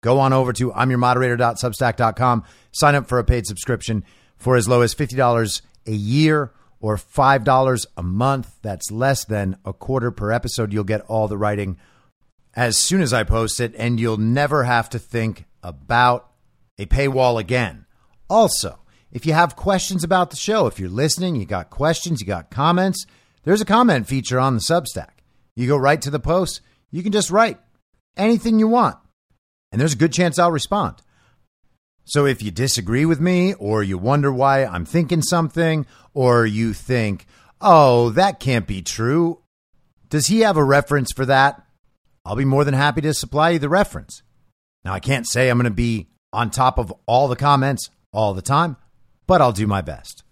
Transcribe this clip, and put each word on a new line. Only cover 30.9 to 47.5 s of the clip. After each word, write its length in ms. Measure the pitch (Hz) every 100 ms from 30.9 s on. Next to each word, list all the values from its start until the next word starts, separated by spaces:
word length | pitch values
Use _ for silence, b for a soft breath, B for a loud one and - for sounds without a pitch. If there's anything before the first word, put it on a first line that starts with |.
| - _ _ _ _ _ _ _ _ _ _
So 220 | - 147 139
if 160 | 127
you 80 | 104
disagree 560 | 85 131 - 90 120 160
with 160 | 156
me, 320 | 170 180 185
or 300 | 202 101 107
you 160 | 104 92
wonder 340 | 104 147 143
why 320 | 127 135 135 127
I'm 200 | 90 87
thinking 360 | 170 156 170
something, 640 | - 175 160 165 165 156 139 b b 143
or 320 | 127 120 113
you 260 | 104 113
think, 540 | 104 - 127 107 98 - b b _
"Oh, 480 | 214 160 139 120 120
that 300 | 110 196 -
can't 260 | 135 120 98
be 160 | 95
true. 600 | 82 - 117 151 170 165 _ _ _ _ _ _ _
Does 160 | 151 143
he 140 | 220
have 180 | 220 160
a 60 |
reference 480 | 139 139 - 147 127
for 160 | - 131
that?" 360 | 135 139 139 _ _ _ _ _ _ -
I'll 100 | 107
be 80 |
more 200 | 135 135
than 100 | 143
happy 280 | 135 143 147
to 120 | 151
supply 380 | 147 - 143 160
you 80 | 170
the 100 | 143
reference. 540 | 180 196 - - - _ _ _ _ _ _
Now, 100 | 90
I 60 | 95
can't 300 | 127 135 117
say 200 | 120 127
I'm 100 | 120
gonna 100 | 123
be 400 | 98 117 113 - _ _
on 160 | 107 113
top 300 | - 127 131
of 120 | 101 - -
all 220 | 120 139
the 80 | 123
comments 560 | 143